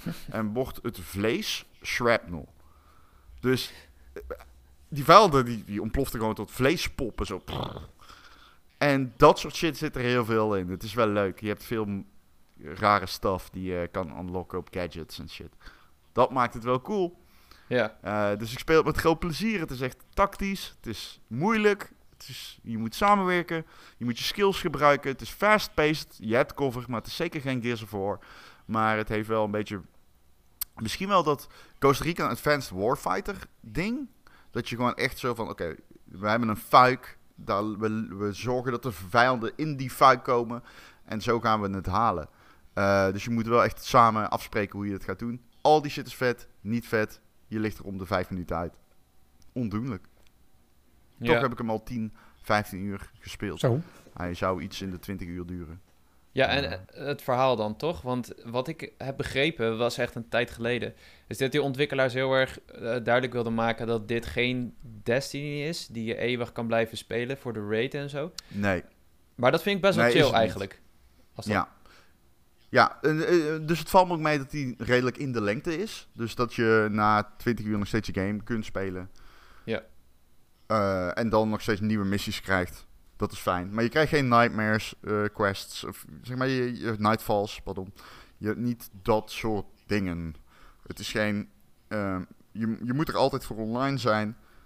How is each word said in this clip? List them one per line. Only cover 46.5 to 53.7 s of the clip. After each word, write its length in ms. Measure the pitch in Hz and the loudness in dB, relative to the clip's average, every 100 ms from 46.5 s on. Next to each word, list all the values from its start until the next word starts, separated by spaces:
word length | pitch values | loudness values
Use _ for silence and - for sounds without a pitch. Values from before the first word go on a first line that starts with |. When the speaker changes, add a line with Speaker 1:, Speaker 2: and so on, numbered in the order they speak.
| - | -14
Speaker 2:
niet 260 | 101 117 - | -4 -4 0
vet. 340 | 113 107 - _ _ - | 0 0 -4 _ _ -8
Je 120 | 110 | -4
ligt 200 | 107 92 | -4 -4
er 60 | |
om 140 | 98 95 | -10 -10
de 80 | 90 | -2
vijf 240 | 95 92 | -2 -2
minuten 260 | 92 87 85 | -6 -4 -4
uit. 180 | 87 - _ _ _ - - - - | -4 -8 _ _ _ -20 -20 -20 -12
Ondoenlijk. 520 | - 117 101 127 107 - _ - _ - - _ _ _ _ _ - | -6 -4 -4 -4 -8 -10 _ -20 _ -20 -20 _ _ _ _ _ -4
Speaker 1:
Ja. 160 | 120 | 2
Speaker 2:
Toch 100 | 120 | 4
heb 100 | 127 | 2
ik 60 | 117 | -2
hem 120 | 117 | -4
al 120 | 110 | -4
tien, 300 | - 123 110 - - - | -4 -6 -6 -8 -20 -12
vijftien 380 | - 107 104 92 | 0 0 0 -6
uur 300 | 101 98 - - | -8 -8 -12 -18
gespeeld. 400 | - - 104 80 | -16 -8 -8 -2
Speaker 3:
Zo. 200 | 135 | 0